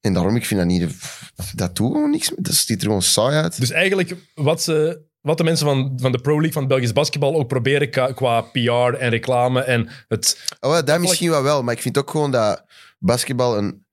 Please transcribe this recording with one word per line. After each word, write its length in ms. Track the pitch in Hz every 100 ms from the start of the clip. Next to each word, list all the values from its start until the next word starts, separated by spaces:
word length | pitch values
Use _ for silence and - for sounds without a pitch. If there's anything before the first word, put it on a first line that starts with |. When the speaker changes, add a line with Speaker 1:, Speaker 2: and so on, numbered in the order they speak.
Speaker 1:
En 120 | 110
daarom, 240 | 90 90 120
ik 100 | -
vind 140 | 101
dat 80 | 87
niet, 260 | 90 85 71 - - - - -
dat 220 | - 180 180
doet 160 | 160
gewoon 180 | 302 302
niks 200 | 294 -
meer. 80 | -
Dat 120 | -
ziet 260 | - - 107
er 60 | 104
gewoon 160 | 104
saai 340 | 92 - 117 151
uit. 240 | 160 -
Speaker 2:
Dus 100 | 123
eigenlijk, 460 | 156 190 196 175 180 -
wat 280 | - 143 165
ze, 400 | - 156 156 175 _ _
wat 160 | 143 156
de 60 |
mensen 220 | 165 165 147
van, 260 | 135 131 127
van 160 | 127
de 80 | 127
Pro 120 | 131
League, 200 | 151 160
van 100 | 151
het 80 | 135
Belgisch 220 | 131 120
basketbal 420 | 110 147 - 139
ook 140 | 160 123
proberen 420 | 131 120 139 143
ka-, 220 | - 127
qua 280 | 131 131 117
P 140 | - -
R 380 | 117 120 123 120
en 120 | 127
reclame 500 | 113 - 123 123 127
en 260 | 127 120 113 - _
het 300 | 110 - - - -
Speaker 1:
Oh, 100 | 127
wel, 140 | 165
dat 160 | 143 160
misschien 300 | 180 170 170
wel, 120 | 156
wel, 200 | 135 147
maar 120 | 120
ik 60 | 117
vind 160 | 127 127
ook 120 | 139
gewoon 200 | 156 147
dat 340 | 127 107 - _ - - _
basketbal 600 | - 120 - 123 123 107
een 220 | 101 - _